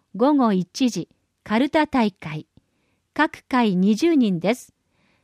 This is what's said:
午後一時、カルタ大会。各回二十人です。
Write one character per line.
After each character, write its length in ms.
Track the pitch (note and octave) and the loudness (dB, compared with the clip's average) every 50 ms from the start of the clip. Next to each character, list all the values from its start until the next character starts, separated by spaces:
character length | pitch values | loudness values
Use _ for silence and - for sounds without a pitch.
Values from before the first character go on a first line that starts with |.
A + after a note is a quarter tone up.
| _ _ - | _ _ -4
午 200 | F#3+ A#3 C#4 D4+ | 0 0 2 2
後 180 | C#4 B3+ A3 G3+ | 2 2 2 2
一 360 | F#3 F3 - - - C4+ B3 | 0 -2 -4 -4 -2 -2 -2
時、 200 | - F3+ - _ _ _ _ _ _ _ - | -2 -4 -10 _ _ _ _ _ _ _ -10
カ 160 | - G#3 A3+ | -4 -2 -2
ル 100 | C4+ D4 | 0 0
タ 200 | - D#4+ D4+ D4+ | 0 0 -2 0
大 240 | - C4+ A3+ G#3 G3 | 0 0 0 0 -2
会。 340 | - - D#3+ D3+ D#3 - _ _ _ _ _ _ _ _ _ _ _ _ _ - | -6 -12 -12 -12 -12 -14 _ _ _ _ _ _ _ _ _ _ _ _ _ -2
各 300 | - D4 D#4+ - - _ - | -2 -2 -2 -2 -8 _ -4
回 260 | - B3+ A#3+ G#3+ F#3 | -2 0 0 2 2
二 220 | F3+ F#3 G3+ A3 | 2 2 2 2
十 180 | G#3+ D#4 E4+ E4 | 2 2 2 2
人 240 | C#4+ B3 G#3 F#3 E3 | 2 2 2 0 -2
で 160 | E3+ F#3 A#3+ | -2 -2 -2
す。 180 | - - - _ _ _ _ _ _ _ _ _ _ | -4 -6 -20 _ _ _ _ _ _ _ _ _ _